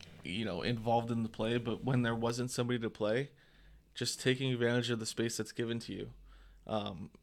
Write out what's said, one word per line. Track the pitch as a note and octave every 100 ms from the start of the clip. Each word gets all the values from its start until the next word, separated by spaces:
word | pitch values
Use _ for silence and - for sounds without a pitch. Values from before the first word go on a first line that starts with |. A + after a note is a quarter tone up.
| - -
you | - F#2 G#2+
know, | F2+
involved | C#2+ A#2+ A2+ A#2 A#2
in | A#2
the | A2
play, | - A2 A#2+
but | A#2 A2
when | B2 B2+
there | A#2+
wasn't | A2+ A#2 A#2+ B2+
somebody | - B2 B2
to | A2+
play, | - G#2 A#2 C#3+ - - - - - _ -
just | B2 -
taking | C3 C3 C3+
advantage | B2 A#2+ B2 A#2
of | A#2
the | A2
space | - A#2 -
that's | G#2+
given | - A#2 A#2
to | -
you. | G2 A2+ - - - - - -
Um, | G#2+ G#2 F2+ F#2+ -